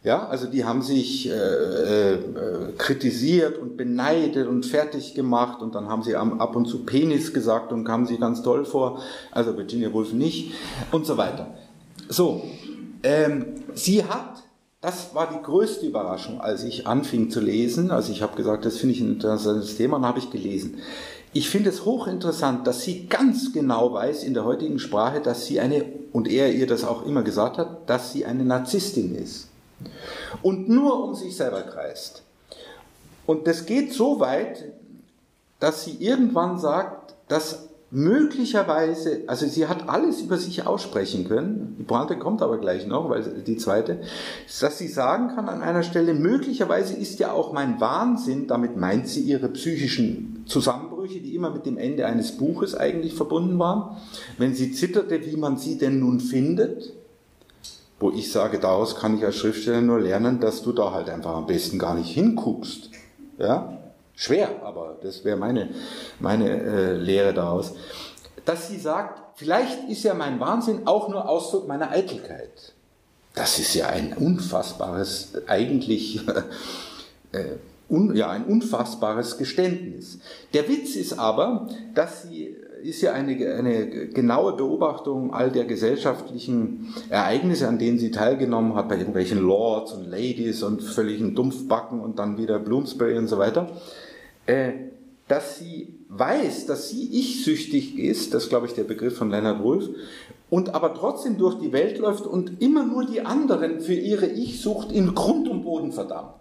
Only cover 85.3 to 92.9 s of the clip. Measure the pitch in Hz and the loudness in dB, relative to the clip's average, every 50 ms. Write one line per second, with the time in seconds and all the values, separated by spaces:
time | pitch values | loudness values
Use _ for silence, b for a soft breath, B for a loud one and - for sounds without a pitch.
85.3 | - - 127 131 127 127 117 117 113 98 110 110 139 131 - 139 123 - - - | 0 2 0 2 2 2 0 0 -2 0 2 2 2 2 2 0 0 -2 -6 -10
86.3 | 123 120 - 131 123 117 113 - - - - - - - - - - 104 98 92 | -12 -10 -4 0 0 0 0 0 -4 -8 -10 -10 -10 -12 -6 -2 0 2 2 2
87.3 | 110 139 165 180 175 151 139 113 120 113 113 117 120 117 117 110 117 107 104 120 | 2 2 2 2 2 2 2 2 2 2 4 2 4 2 2 0 0 2 4 4
88.3 | 135 135 135 120 117 113 113 113 107 104 98 - 101 90 92 90 98 92 92 90 | 4 4 2 2 2 2 2 2 2 2 2 2 0 0 0 0 0 0 2 2
89.3 | 104 98 92 92 95 101 113 113 110 110 110 - - 98 90 90 90 98 120 127 | 2 4 6 6 6 6 4 2 2 0 -2 -6 -10 -10 -10 -8 -6 -4 -2 -2
90.3 | 120 117 117 113 104 110 104 101 107 101 107 - - - 107 104 107 107 113 98 | -2 -2 -2 -2 -2 -2 -2 -2 -2 -2 -4 -4 -2 -2 0 0 0 0 -2 0
91.3 | - 123 123 131 - - - - 107 117 117 - 123 117 107 113 107 - 104 104 | 2 2 0 0 0 -4 0 0 0 0 0 -4 -6 -6 -6 -4 -4 -4 -2 -2
92.3 | 104 107 113 110 107 104 - 104 120 139 143 - | -2 -2 0 0 0 0 0 0 0 0 0 -2